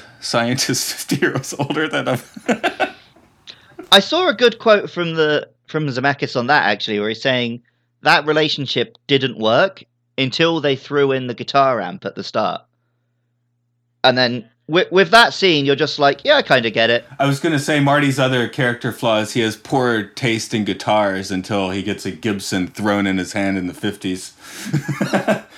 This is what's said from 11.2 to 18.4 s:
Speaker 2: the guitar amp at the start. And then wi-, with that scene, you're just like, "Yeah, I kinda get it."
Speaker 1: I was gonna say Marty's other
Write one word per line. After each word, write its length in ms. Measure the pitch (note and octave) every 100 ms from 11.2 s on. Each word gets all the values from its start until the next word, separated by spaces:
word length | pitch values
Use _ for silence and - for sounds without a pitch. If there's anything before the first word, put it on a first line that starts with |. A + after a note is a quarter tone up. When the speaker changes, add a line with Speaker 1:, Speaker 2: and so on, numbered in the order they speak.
| B2+
Speaker 2:
the 80 |
guitar 460 | A2 - C#3 C3+ A#2
amp 240 | F#2 F#2+
at 100 | G2
the 80 | -
start. 400 | G2 A#2 G2 - _ _ _ _ _ _ _ _ _ _ _ _ _ _
And 140 | C3 B2+
then 300 | B2 B2 - _ -
wi-, 200 | E3 -
with 200 | F3+ F#3
that 220 | A3+ A#3
scene, 320 | - F#3+ D3+
you're 120 | C#3 C3+
just 220 | D3 -
like, 260 | C#3+ C#3+
"Yeah, 120 | C4 D4
I 60 |
kinda 280 | - C3 A2+
get 200 | G#2+ A2+
it." 140 | A#2 - -
Speaker 1:
I 60 | C#3
was 120 | C#3
gonna 200 | E3+ D3
say 200 | C#3+ D3
Marty's 400 | C#3 C#3+ C#3+ C3
other 300 | C3 C3